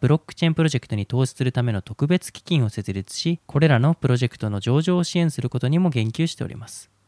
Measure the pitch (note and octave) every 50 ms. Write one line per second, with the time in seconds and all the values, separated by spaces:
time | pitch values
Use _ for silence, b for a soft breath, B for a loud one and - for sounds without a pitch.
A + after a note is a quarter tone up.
0 | - B2 D3+ D#3+ - - - - E3+ E3 D#3 - D#3+ D3+ C#3 B2+ - - A2+ G#2
1 | G2 - A#2+ B2+ C3 - - - C3 B2+ - C3 A#2+ A#2+ G#2+ F#2+ - - A2 -
2 | C#3+ D3 F3+ F#3 - - - - - - F3 C#3+ A#2 G#2 - A2+ G2 - F#2+ G2
3 | F#2 - - - - E3+ F3 - _ - - C#3+ D#3+ D#3 C3+ A#2 B2+ D#3 E3 -
4 | - B2 B2 A#2+ B2+ A2+ - - A2 G#2+ G2+ G2 - A#2 B2+ D3+ D#3+ F3+ F3+ F3+
5 | E3+ - - F3 E3+ D#3+ - - B2 A#2+ - B2 - B2+ D#3 F3 F#3 E3+ B2 A#2+
6 | A2 A2 - - E3 E3 - - - - - - A2+ - - - - _ _ _
7 | _